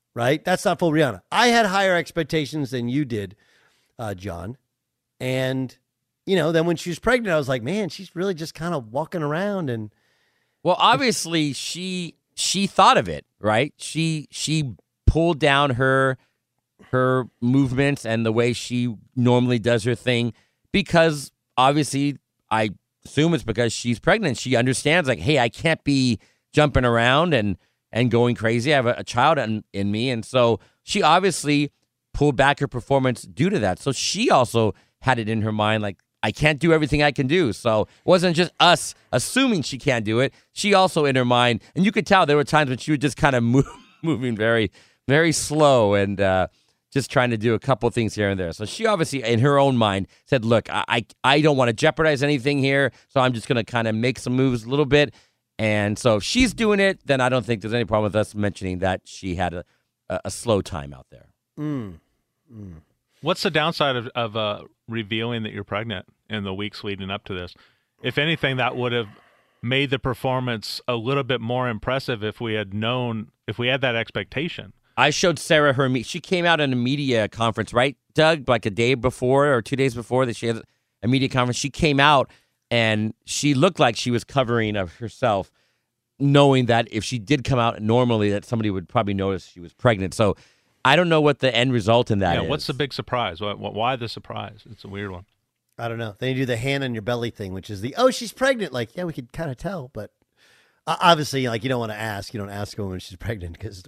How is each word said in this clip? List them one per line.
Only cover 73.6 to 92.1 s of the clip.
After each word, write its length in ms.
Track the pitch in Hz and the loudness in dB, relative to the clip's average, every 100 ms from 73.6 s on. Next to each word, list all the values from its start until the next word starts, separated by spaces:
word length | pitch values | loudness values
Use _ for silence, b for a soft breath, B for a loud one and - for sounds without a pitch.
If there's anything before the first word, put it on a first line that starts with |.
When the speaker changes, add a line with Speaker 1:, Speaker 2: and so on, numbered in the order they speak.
| 123 | -2
Speaker 3:
had 140 | 135 | 0
that 140 | 127 117 | 0 -2
expectation. 760 | 113 - 98 - 165 - 98 - _ - | -4 -8 -8 -8 -8 -10 -18 -20 _ 2
Speaker 2:
I 120 | 139 | 2
showed 300 | 151 185 160 | 4 0 0
Sarah 340 | - 156 147 | 2 4 4
her 160 | 131 135 | 2 0
me-, 140 | 127 | -2
she 180 | 110 175 | -4 -10
came 240 | - 185 170 | -4 0 2
out 160 | 165 | 2
in 100 | 143 | 2
a 40 | 127 | 0
media 520 | 120 143 139 117 104 | 0 -2 0 0 0
conference, 460 | - 117 110 101 | 0 -2 -2 -2
right, 240 | 113 135 127 _ | 0 0 -2 _
Doug? 340 | - 156 165 127 | 2 4 4 2
Like 180 | 120 113 | 0 0
a 40 | |
day 240 | 98 117 | 0 0
before 600 | 131 123 - 127 135 143 | 2 -2 -2 0 2 4
or 80 | 127 | 2
two 140 | 107 143 | 0 -2
days 180 | 135 | -2
before 320 | 120 113 123 131 | -4 -2 0 0
that 120 | 110 | -2
she 100 | 117 | -6
had 140 | 113 - _ _ _ | -6 -10 _ _ _
a 40 | 110 | 0
media 180 | 131 131 | 0 0
conference. 300 | 127 123 120 | 0 0 -2
She 120 | 143 | -6
came 300 | - 160 139 | -2 0 4
out 320 | 143 143 117 b b b - | 4 4 2 b b b -4
and 420 | 120 113 107 110 - - | 0 2 0 -2 -6 -10
she 300 | - 147 135 | -2 0 2
looked 220 | 185 - | 2 4
like 200 | 135 113 | 2 2
she 120 | 123 | -2
was 140 | 120 | -4
covering 540 | - 135 117 120 110 104 | -2 -2 0 0 0 -2
of 180 | 90 - | -6 -8
herself, 540 | 117 - 123 101 - _ _ _ _ _ _ - | -14 -4 -2 0 -4 _ _ _ _ _ _ -2
knowing 500 | 139 143 143 135 120 | 4 6 6 6 4
that 200 | 117 117 | 2 0
if 120 | 107 | -4
she 160 | - 127 | -4 -4
did 240 | 95 143 | 0 -2
come 160 | 117 127 | 0 0
out 220 | 117 104 | 0 0
normally, 480 | 107 120 123 113 104 | 0 2 2 2 0
that 160 | 101 - | -2 -2
somebody 240 | 117 107 | -4 -2
would 180 | 95 85 | -4 -4
probably 260 | 113 104 | -2 -2
notice 340 | 98 95 92 - | -2 -2 -4 -8
she 120 | - | -20
was 140 | 85 | -20
pregnant. 400 | _ 123 107 95 | _ 0 2 0
So 240 | - 107 - b b b b 127 | 0 0 0 b b b b 4
I 100 | 151 | 4
don't 140 | 175 | 4
know 100 | 160 | 4
what 200 | 147 139 | 2 2
the 140 | 131 | 0
end 200 | 117 127 | 2 2
result 360 | 123 98 117 | 2 4 2
in 100 | 123 | 4